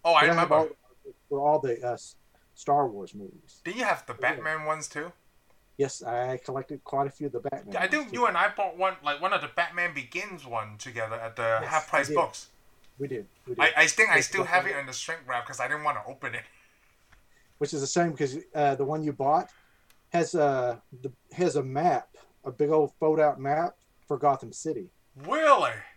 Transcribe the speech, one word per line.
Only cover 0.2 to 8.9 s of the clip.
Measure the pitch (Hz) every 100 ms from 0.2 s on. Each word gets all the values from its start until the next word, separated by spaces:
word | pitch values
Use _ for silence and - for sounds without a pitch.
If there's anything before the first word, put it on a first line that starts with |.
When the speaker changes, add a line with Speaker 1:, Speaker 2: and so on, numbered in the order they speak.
| 147
Speaker 2:
I | 165
have |
Speaker 1:
remember. | 160
Speaker 2:
all, | 151 156 - _ _ - - _
for | 139 147
all | 151
the, | 135 113 123
uh, |
S-, | 117 - - _ _ _ -
Star | - 208 208
Wars | 101 180 104
movies. | 95 - _ - 165
Speaker 1:
Didn't | 220
you | 220
have | 165 -
the | 104
Speaker 2:
Yeah. |
Speaker 1:
Batman | 123 139 156 156 156
ones, | 156 147
too? | 151 165 - _ _ _ _ _ -
Speaker 2:
Yes, | 135 -
I | 117 120 127 127
collected | - 131 135 143
quite | - 139 139
a |
few | - 143
of |
the | 120
Batman | - 135 202
Speaker 1:
Yeah, | 196
I | 185
Speaker 2:
ones, |
Speaker 1:
think | 302 254
Speaker 2:
too. |
Speaker 1:
you | 220 226
and | 175
I | 202
bought | 208 190 175
one, | 190